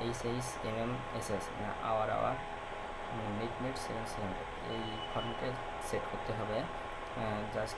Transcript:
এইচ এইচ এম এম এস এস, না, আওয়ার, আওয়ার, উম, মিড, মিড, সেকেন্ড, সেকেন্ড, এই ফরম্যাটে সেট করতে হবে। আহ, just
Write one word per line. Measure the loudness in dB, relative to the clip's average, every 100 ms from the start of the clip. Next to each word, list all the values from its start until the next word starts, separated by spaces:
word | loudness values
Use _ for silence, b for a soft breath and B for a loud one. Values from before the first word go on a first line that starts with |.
এইচ | 0 2
এইচ | 2 2 0 -2
এম | 0 2
এম | 2 0 -2 -2
এস | 0
এস, | 0 0 -2
না, | -2 0 2
আওয়ার, | 4 4
আওয়ার, | 4 4 2 -2 -4 -4 -4 -4 -4 -2
উম, | -2 0 0
মিড, | 0 0
মিড, | -2 0
সেকেন্ড, | -2 -2 -2
সেকেন্ড, | 0 0 -2 -4 -4 -2
এই | -2 -2 -2 -2
ফরম্যাটে | 0 0 0 0 0 -2 -2 0
সেট | 0 0
করতে | -2 0
হবে। | 0 2 2
আহ, | 0 -2 -4 -4 -4 0 2 2 2 2
just | 0